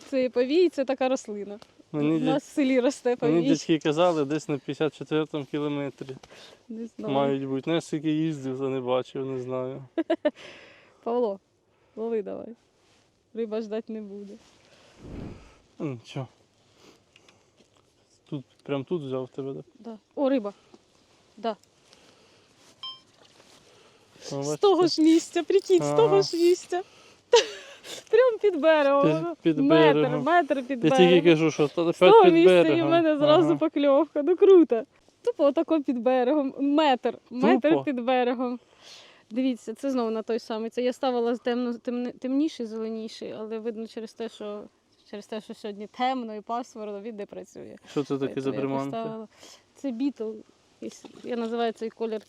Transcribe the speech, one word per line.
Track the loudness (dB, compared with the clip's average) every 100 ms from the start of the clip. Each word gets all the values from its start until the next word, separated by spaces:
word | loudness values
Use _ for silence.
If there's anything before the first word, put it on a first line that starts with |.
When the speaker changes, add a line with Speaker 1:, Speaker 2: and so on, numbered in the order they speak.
| -4
Speaker 1:
це, | -2 -2
повій, | -2 0 2 2
це | 0
така | -4 -2 -2
рослина. | -2 -6 -12 -12 -16 -20 _ _
Speaker 2:
Мені | -2 0
Speaker 1:
У | 0
Speaker 2:
дід-, | 0
Speaker 1:
нас | -2
в | -2
селі | -2 2 2
росте | 0 -2 -4 -2
Speaker 2:
мені | 0 2
Speaker 1:
повій. | 2
Speaker 2:
дядьки | 0 0 0
казали, | 0 2 2 2
десь | -2 -4 -4
на | -6
п'ятдесят | -6 -4 -4 -4
четвертому | -4 -4 -2 -8
кілометрі. | -6 -6 -4 -4 -6 -10 -16 -16 -18 -20 -20 -20 _
Speaker 1:
Не | -14 -14
знаю. | -12 -4
Speaker 2:
Мають | 0 0 -2 -4
бути. | -6 -2
Ну, |
я | -4
скільки | -4 -6 -2
їздив, | -2 -2 -4 -8 -6
то | -4
не | -4
бачив, | -2 -2 -2 -8 -8
не | -8
знаю. | -6 -8 -8 -10 -10 -8
Speaker 1:
<laughs> | -6 -4 -4 -8 -20 -20 -20 -20 _ _
Павло, | -6 -4 -4 -6 _ _ _ _ _ -12
лови | -8 -6
давай. | -8 -12 -14 -18 _ _ _ _ _ _ _
Риба | -10 -8 -8
ждать | -8 -10 -10
не | -14
буде. | -12 -16 -16 -20 _ _ _ _ _ _ -16 -14 -14 -18 -20 _ _ _
Speaker 2:
Ну, | -10
нічого. | -8 -12 -12 -12 _ _ _ _ _ -20 _ _ _ _ _ _ _ _ _ _ _ _ _ _
Тут, | -14 -14 _
прям | -8 -8
тут | -6 -8
взяв | -6 -8 -8
тебе, | -10 -10
так? | -12 -16 _
Speaker 1:
Да. | -20 -20 _
О, | -4 -2
риба. | -2 -4 -14 _ -20 _ _ _ _ _ -10
Да. | -10 -10 _ _ _ _ _ _ _ _ _ _ _ _ -18 -18 _ _ _ _ _ -20 _ _ _ _ _ -20 -10
Speaker 2:
Ну, | -6
Speaker 1:
З | -6
Speaker 2:
бачите? | 2
Speaker 1:
того | 2 4 2
ж | 4
місця, | 4 4 2 -6
прикинь, | 0 0 2 2
з | 4
того | 2 4
Speaker 2:
Ага. | 4
Speaker 1:
ж | 2 0
місця. | 2 2 -2 -8 -8 -20 -20 _ 2 2 2
<laughs> | -12 -18 -20 -18 -18 0
Прям | 4 4 2
під | 0 2
берегом. | 2 4 4 4 2 0 -4 -2
Speaker 2:
Під, | -2 2
під |
Speaker 1:
Метр, | 4 6 6
Speaker 2:
берегом. | 4 0 0
Speaker 1:
метр | 2 2 2 -4 -4
під | 0
Speaker 2:
Я | 2
тільки | 6
Speaker 1:
берегом. | 6 8
Speaker 2:
кажу, | 6 4 2
що | 0 -2
то | 0 -2
Speaker 1:
З |
Speaker 2:
тепер | 6 8
Speaker 1:
того | 10
Speaker 2:
під | 10
Speaker 1:
місця | 8 8 8
Speaker 2:
берегом. | 6 2
Speaker 1:
і |
в | 2
мене | 2 2 2
зразу | 4 6 4
Speaker 2:
Ага. | 2
Speaker 1:
покльовка. | 0 0 2 2 2 -2
Ну | 0 4
круто. | 8 8 6 0 -6 _ _ _
Тупо | -8 0
отако | 2 2 0 -2
під | -2 -2
берегом. | 0 0 0 0 -2 -4
Метр, | 0 2 2 2 -2 -8 _
метр | 0 2 4 4
Speaker 2:
Тупо? | 2
Speaker 1:
під | 0 -4
берегом. | -2 0 0 -2 -6 -6 _ _ -20 -20 -20 _ _
Дивіться, | -4 -2 -4 -10
це | -8 -4
знову | -2 -2
на | -4
той | -4 -6
самий. | -6 -8 -6
Це | -4
я | -4
ставила | -2 -4 -2 -2 -2
темно, | -4 -4 -4
темне-, | -6 -8 -6 -8
темніший, | -8 -4 -2 -2 -4 -10
зеленіший, | -8 -8 -8 -12 -12 -14 -12
але | -10 -8
видно | -8 -10 -12
через | -12 -16
те, | -12 -14
що, | -12 -12 -12 -16 _ _ _ _
через | -18 -12
те, | -14
що | -14
сьогодні | -14 -14 -12 -16
темно | -4 -2 -2 -8
і | -12
пасмурно, | -8 -8 -8 -14 -12 -10
він | -12 -14
не | -14
працює. | -14 -16 -18 -18 -20 -10
Speaker 2:
Що | -8
це | -4 -4
таке | -4 -4
за | -6
Speaker 1:
Поэтому |
я | -4
Speaker 2:
приманка? | -4 -4 -6 -8
Speaker 1:
поставила. | -10 -12 -16 _ -20 -20 _
Це | _ -10
бітл. | -4 -6 -6 -10 -12 -20 _ _ _
Якийсь, | -18 -16 -20 -18
я | -10 -8
називаю | -6 -4 -4
цей | -4 -12
колір | _ -8 -8